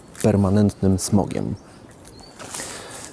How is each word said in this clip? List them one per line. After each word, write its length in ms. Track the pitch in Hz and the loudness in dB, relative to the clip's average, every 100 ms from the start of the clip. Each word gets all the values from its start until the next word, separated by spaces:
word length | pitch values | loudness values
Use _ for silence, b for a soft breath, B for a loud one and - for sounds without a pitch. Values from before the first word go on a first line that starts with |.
| - - | -18 0
permanentnym 760 | 110 101 101 104 101 - 95 95 | 2 4 4 4 4 2 2 2
smogiem. 560 | - 104 - - 50 - - - - - - - - B B B B B B B B | 2 0 0 -4 -6 -6 -12 -20 -20 -20 -20 -20 -20 B B B B B B B B